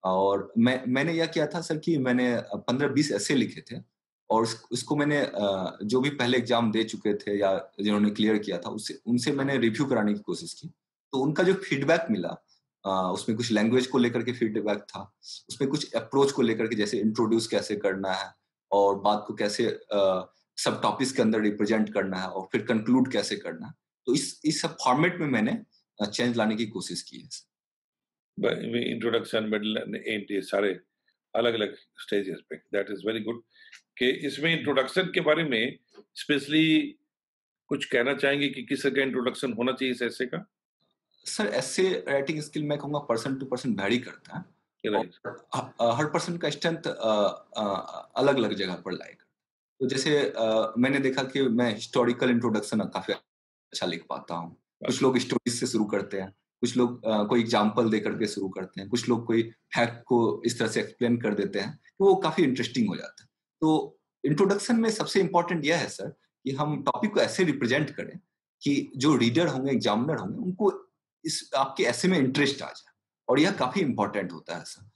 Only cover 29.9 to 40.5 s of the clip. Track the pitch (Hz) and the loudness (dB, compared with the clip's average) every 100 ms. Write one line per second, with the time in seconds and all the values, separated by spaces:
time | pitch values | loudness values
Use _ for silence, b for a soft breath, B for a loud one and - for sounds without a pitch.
29.9 | 107 - 107 98 101 92 101 101 90 _ | -8 -4 -6 -2 -4 -2 0 0 -2 _
30.9 | _ _ _ _ 110 120 113 104 - _ | _ _ _ _ 0 0 2 -2 -4 _
31.9 | - - 101 95 82 - - _ 104 98 | -20 -4 -2 -2 -8 -12 -16 _ -4 -4
32.9 | 101 98 113 107 117 _ B B B _ | -6 -4 -4 -4 -8 _ B B B _
33.9 | - 123 143 147 143 160 165 131 135 127 | -2 0 0 -4 -2 -2 0 2 0 2
34.9 | 185 180 175 151 151 160 117 123 - _ | 0 0 0 2 2 2 0 -2 -6 _
35.9 | - - - - 139 139 156 160 156 143 | -20 -20 -18 -2 -2 2 2 6 4 2
36.9 | - _ _ _ _ _ _ _ 143 - | -8 _ _ _ _ _ _ _ -6 0
37.9 | 131 123 139 139 143 143 123 117 135 139 | 0 2 2 2 2 0 -4 -6 -2 0
38.9 | 127 135 127 123 123 135 117 123 123 135 | 2 0 0 -2 -2 -4 0 -2 0 -2
39.9 | 120 120 - 123 170 - | -2 -4 -4 -6 -6 -10